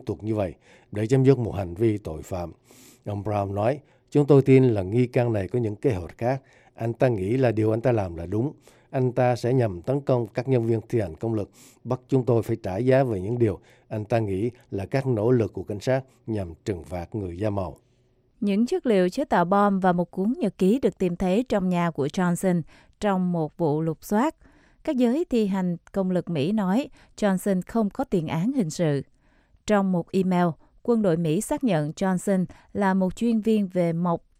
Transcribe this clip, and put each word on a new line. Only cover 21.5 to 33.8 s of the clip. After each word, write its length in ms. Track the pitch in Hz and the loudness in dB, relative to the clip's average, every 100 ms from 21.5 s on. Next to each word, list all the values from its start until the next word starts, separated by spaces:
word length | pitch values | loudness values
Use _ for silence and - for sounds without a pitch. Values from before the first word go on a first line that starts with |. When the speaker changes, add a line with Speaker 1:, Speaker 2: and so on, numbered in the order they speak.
| 208 185 | 0 0
Speaker 2:
nhà 220 | 175 170 | 0 0
của 160 | 160 143 | -2 -4
Johnson 560 | - 180 175 190 175 151 - _ - | 0 0 0 0 0 -2 -12 _ -6
trong 320 | 208 185 180 | -2 0 0
một 260 | 170 156 - | -2 -4 -2
vụ 240 | 165 151 | 0 0
lục 220 | 160 156 | -2 -6
soát. 300 | - 208 294 - - _ _ _ | -2 0 0 -4 -14 _ _ _
Các 120 | - 262 | -4 2
giới 280 | 240 277 | 2 2
thi 220 | 359 240 208 | 0 0 0
hành 300 | 190 185 170 _ | 0 -2 -4 _
công 180 | - 185 | -4 0
lực 200 | 180 - | 0 -2
Mỹ 220 | 165 147 | -2 0
nói 360 | 220 185 208 294 - _ - | 0 0 0 -2 -8 _ -2
Johnson 440 | 208 185 208 185 - | 0 0 0 -2 -2
không 240 | 233 208 | -2 -2
có 140 | - | -2
tiền 240 | 277 185 156 | -2 -2 -2
án 240 | 160 202 | -2 -2
hình 180 | 277 165 | 0 -2
sự. 320 | - 165 139 - _ _ _ _ _ - | 0 0 0 -4 _ _ _ _ _ 0
Trong 260 | 208 196 | 2 2
một 180 | 180 - | -2 -2
email, 360 | 190 185 180 175 - _ _ | -2 0 2 2 -2 _ _
quân 200 | - 233 | -2 2
đội 140 | 202 165 | 2 2
Mỹ 240 | 165 165 | 0 -2
xác 240 | - 302 | -2 -2
nhận 260 | 254 160 151 | 0 0 -2
Johnson 540 | - 190 180 - 190 175 - _ | -2 -2 -2 0 0 0 -6 _
là 220 | 196 196 | -2 0
một 220 | 190 185 - | 2 0 -2
chuyên 240 | 233 226 | 0 0
viên 280 | 208 220 190 | 2 0 0
về 240 | 180 | 0